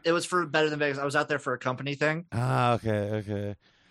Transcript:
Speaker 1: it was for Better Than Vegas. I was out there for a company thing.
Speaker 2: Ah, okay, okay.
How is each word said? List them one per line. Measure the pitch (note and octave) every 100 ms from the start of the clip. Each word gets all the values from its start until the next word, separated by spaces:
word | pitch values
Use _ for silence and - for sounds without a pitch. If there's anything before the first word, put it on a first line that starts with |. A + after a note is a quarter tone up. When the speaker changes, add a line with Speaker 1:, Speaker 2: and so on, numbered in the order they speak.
Speaker 1:
it | E3
was | F3 E3+
for | F3+
Better | D#3+ D#3 D#3
Than | D3
Vegas. | D3 C#3
I | C#3+
was | D3
out | D3+
there | C#3+
for | C#3
a | B2
company | C3 B2+ C#3
thing. | C#3+ D3+ D#3+ F3
Speaker 2:
Ah, | A2+ B2+ B2+ B2
okay, | A2+ A2
okay. | G#2+ G2+ G#2+ G2+ G2+ G2+ G2+ _ _ _